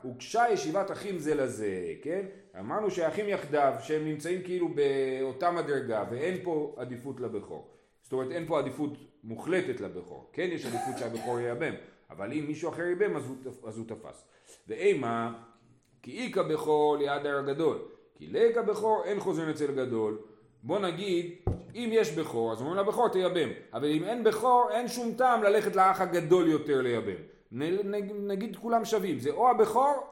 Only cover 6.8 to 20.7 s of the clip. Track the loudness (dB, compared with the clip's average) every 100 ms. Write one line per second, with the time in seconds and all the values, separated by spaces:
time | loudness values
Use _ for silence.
6.8 | -10 -8 -10 -8 -6 -6 -8 -12 -14 -20
7.8 | _ _ _ -4 -2 -4 0 0 0 -2
8.8 | -4 -6 -14 _ -12 -8 0 0 0 -4
9.8 | -6 -8 -12 -14 -10 -4 -4 -4 -4 -4
10.8 | -4 -4 -6 -4 -2 -2 -2 -2 -4 -4
11.8 | -12 -20 -20 -10 -6 -4 -4 -4 -6 -4
12.8 | -2 0 0 0 -6 -10 -12 -12 -12 -10
13.8 | -10 -10 -14 -18 _ _ _ -20 -10 0
14.8 | 2 2 0 -2 -4 -6 -16 _ _ _
15.8 | _ _ -14 -8 -4 -2 0 0 2 4
16.8 | 4 2 0 0 -2 -2 -2 0 0 0
17.8 | -4 -18 _ _ -6 2 4 4 0 0
18.8 | 2 2 0 -2 -2 -2 -2 -2 -2 -2
19.8 | -2 0 0 -2 -10 -20 _ _ -4